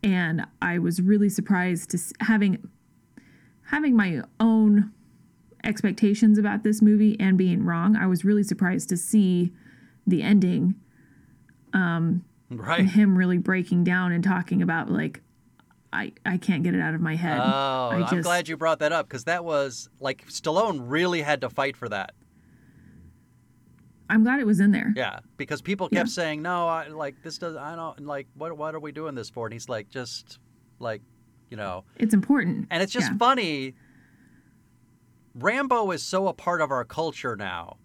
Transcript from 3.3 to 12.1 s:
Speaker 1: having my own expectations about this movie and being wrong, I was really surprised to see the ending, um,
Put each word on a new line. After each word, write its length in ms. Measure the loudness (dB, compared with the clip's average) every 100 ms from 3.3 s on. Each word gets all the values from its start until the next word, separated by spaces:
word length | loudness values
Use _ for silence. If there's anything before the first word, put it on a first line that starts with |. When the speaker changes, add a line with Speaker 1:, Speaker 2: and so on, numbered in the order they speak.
| -20 _ _ -4
Speaker 1:
having 280 | -2 4
my 280 | 4 4 -2 -6 _
own 520 | 2 6 6 6 4 -4 _ _ _ _ _ _
expectations 760 | -8 -2 -2 2 2 4 6 6
about 240 | 4 0
this 180 | -2 4
movie 400 | 6 6 4 2
and 160 | 2 4
being 280 | 4 2
wrong, 320 | 0 0 2 2
I 100 | 2
was 180 | 0
really 180 | 2 2
surprised 460 | 0 0 0 0 -2
to 80 | -4
see 560 | 2 2 4 2 0 -4 -20 -20 -20 _ 0
the 160 | 0
ending, 520 | 4 4 4 2 0 -2 -8 _ _ -20 _ _ _ _ _
um, 500 | -2 0 0 0